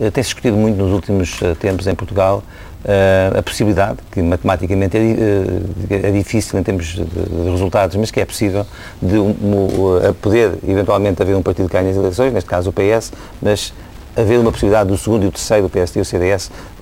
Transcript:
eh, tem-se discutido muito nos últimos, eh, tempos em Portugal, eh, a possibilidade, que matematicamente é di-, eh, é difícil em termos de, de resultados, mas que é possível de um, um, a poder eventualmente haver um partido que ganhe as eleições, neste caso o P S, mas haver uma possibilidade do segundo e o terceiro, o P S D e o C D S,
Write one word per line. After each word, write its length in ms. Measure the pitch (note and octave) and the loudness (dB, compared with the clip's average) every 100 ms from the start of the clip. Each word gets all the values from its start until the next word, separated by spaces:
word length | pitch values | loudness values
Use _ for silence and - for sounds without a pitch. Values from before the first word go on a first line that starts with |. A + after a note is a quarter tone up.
eh, 100 | A2 | -2
tem-se 180 | C3+ A#2 | 0 -4
discutido 280 | - B2+ G#2 | -2 0 2
muito 220 | A2 G2+ | 2 2
nos 140 | F#2+ | 0
últimos, 500 | G2 - G2 F2 - | 0 0 -2 -2 -2
eh, 120 | F#2+ E2 | -2 0
tempos 280 | G2+ F#2 F#2+ | -2 -2 -2
em 80 | |
Portugal, 480 | F2+ F#2 F#2+ F#2+ G2+ - - - - | -4 -2 0 2 0 -4 -16 -18 -8
eh, 500 | - G2 F#2+ F#2+ F#2+ G2 | 0 4 4 4 4 0
a 60 | |
possibilidade, 560 | F2+ - G#2+ F#2+ G2 - - | -2 0 2 2 0 -4 -6
que 120 | - | -2
matematicamente 720 | E2+ F2 G2+ F2+ F2 G2 G2 A2 | 0 0 0 0 0 0 0 2
é 40 | |
di-, 200 | A2+ A2 | 2 2
eh, 880 | A2 G2+ G2 F#2 F2+ F2+ F#2+ G2 G2 | 2 2 0 -2 -4 -6 -2 0 2
é 20 | |
difícil 460 | G2+ F#2+ A2 - F#2+ | 0 0 -2 0 -2
em 40 | |
termos 240 | F#2 G2 E2 | 0 -2 -4
de, 180 | F2 | -6
de 460 | E2 F2 F2 E2+ F2 | -4 -4 -4 -2 -2
resultados, 440 | F2+ F#2 G#2 F#2+ G2 | 0 0 2 0 0
mas 140 | A2 | -2
que 100 | - | -2
é 40 | |
possível 400 | F#2 - G#2 G2 G2 - - - | -4 -2 -2 -2 -4 -10 -18 -6
de 160 | F#2 G#2 | 0 2
um, 120 | G2+ | 2
um, 800 | - G2+ G2+ F#2+ F#2+ F#2+ F#2 G2 | 0 0 0 0 2 2 4 2
a 60 | |
poder 380 | F#2 G#2+ A2+ A2 - - | 2 2 4 4 0 0
eventualmente 540 | F#2+ F#2+ G2+ G2+ F#2 | 0 2 2 2 0
haver 160 | F#2+ F#2+ | 2 0
um 60 | |
partido 260 | F#2 F2+ F#2 | 0 0 0
que 80 | F#2+ | 0
ganhe 140 | F#2+ | 0
as 60 | F#2+ | 0
eleições, 360 | F#2+ F2+ C3 | 0 2 0
neste 160 | A2 - | 0 -2
caso 220 | F#2+ F2+ | -2 -2
o 20 | |
P 120 | F#2+ | 0
S, 260 | G2 A2+ - - - - | 2 2 -2 -12 -18 -4
mas 320 | G#2 G2+ - - - - - - | 0 0 -4 -12 -18 -18 -6 0
haver 220 | G#2+ A#2+ | 2 4
uma 120 | A2+ | 4
possibilidade 380 | F#2 G#2 G#2+ G2 | 2 2 4 2
do 80 | G2 | 0
segundo 280 | - A#2 | 0 0
e 20 | F#2+ | 0
o 40 | |
terceiro, 360 | - - G#2+ F#2 | -2 0 2 2
o 20 | |
P 120 | G2 | 0
S 120 | F2 | 0
D 60 | G2+ | -2
e 40 | |
o 20 | F#2+ | -2
C 120 | F#2 | 0
D 100 | F2+ | 0
S, 220 | G2 - - - - | 0 -4 -14 -18 -18